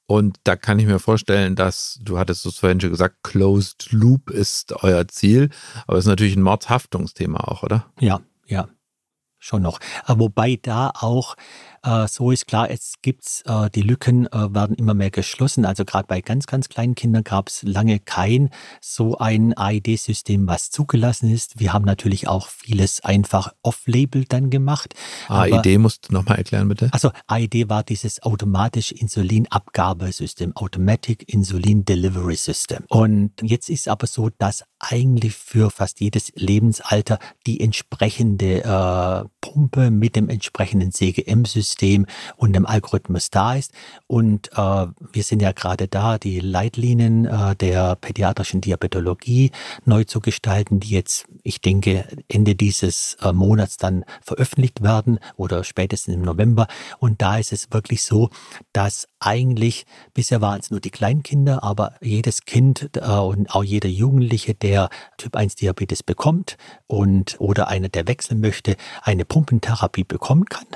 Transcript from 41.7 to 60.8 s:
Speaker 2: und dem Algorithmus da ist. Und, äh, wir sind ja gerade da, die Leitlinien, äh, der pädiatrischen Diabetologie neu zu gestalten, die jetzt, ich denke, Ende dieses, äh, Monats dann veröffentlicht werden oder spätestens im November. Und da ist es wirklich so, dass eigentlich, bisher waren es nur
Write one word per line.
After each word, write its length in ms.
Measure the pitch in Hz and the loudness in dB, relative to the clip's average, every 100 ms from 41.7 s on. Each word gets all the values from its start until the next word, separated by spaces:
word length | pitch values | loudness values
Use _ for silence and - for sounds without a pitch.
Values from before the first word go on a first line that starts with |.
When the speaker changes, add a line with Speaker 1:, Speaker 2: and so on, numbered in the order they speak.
| - 98 101 98 - - - | 0 2 4 2 -4 -18 -2
Speaker 2:
und 160 | 113 | 2
dem 140 | 95 95 | 2 2
Algorithmus 640 | 110 - 101 - 90 - | 0 0 -4 -2 -4 -2
da 240 | 104 101 | 0 0
ist. 180 | 135 - - - - - | 0 -6 -12 -20 -20 -4
Und, 440 | 120 113 104 - | 2 2 2 -2
äh, 40 | - 98 98 90 - - | -4 0 0 -2 -8 -10
wir 100 | - | -6
sind 180 | 101 107 | -2 0
ja 120 | 101 | 0
gerade 360 | 95 92 92 95 | 0 -4 -4 -4
da, 300 | 98 104 92 | -2 -2 -2
die 220 | 98 92 | -4 -4
Leitlinien, 840 | 95 90 107 117 120 120 113 113 | -2 -2 -2 -2 2 4 4 4
äh, 320 | 113 107 101 98 | 2 0 0 0
der 400 | 95 90 92 92 | 0 2 0 -2
pädiatrischen 640 | - 104 95 98 95 95 | -6 -2 -2 -2 -4 -4
Diabetologie 920 | 92 87 90 95 87 90 - 123 135 - - - | -2 -2 -2 -4 -4 -4 0 2 2 0 -16 -6
neu 200 | - 113 | 2 2
zu 160 | 107 113 | 2 -2
gestalten, 600 | 104 - - 98 104 101 | -4 -4 -2 -2 0 -2
die 100 | 101 | 0
jetzt, 360 | 98 - - - - | -2 -2 -6 -8 -14
ich 180 | - - | -10 -2
denke, 460 | - 98 98 95 95 147 - | 0 2 2 0 -2 -12 -4
Ende 260 | 107 107 | 2 2
dieses, 600 | 98 104 - 92 - - - | 4 2 0 -2 -2 -8 -4
äh, 100 | 98 | 0
Monats 440 | 90 95 107 98 - | 2 4 4 2 -2
dann 280 | 92 92 - - | -2 -2 -6 -14
veröffentlicht 600 | - - 127 - 127 - | -8 -4 -2 2 0 2
werden 360 | 104 110 113 113 - - | 2 2 2 -2 -4 -8
oder 280 | 92 87 | -4 -4
spätestens 500 | 90 - 95 98 - | -4 -4 -4 -4 -4
im 80 | 87 | -4
November. 440 | 90 85 113 113 110 - - - | -2 2 2 4 2 -2 -18 -2
Und 240 | 123 107 | -2 0
da 160 | 98 107 | 0 -2
ist 140 | 110 | -2
es 160 | 101 - | -6 -6
wirklich 300 | 113 - 110 | -6 -2 -4
so, 260 | - 107 113 - - - - | 0 2 2 -2 -20 -20 -8
dass 360 | - 101 - - - | -2 -2 -4 -12 -6
eigentlich, 640 | - 110 127 120 113 117 - - - | -2 0 0 2 0 -2 -8 -20 -10
bisher 260 | - 120 117 | -4 0 0
waren 200 | 104 101 | 0 -2
es 100 | - | -6
nur 100 | 104 | -8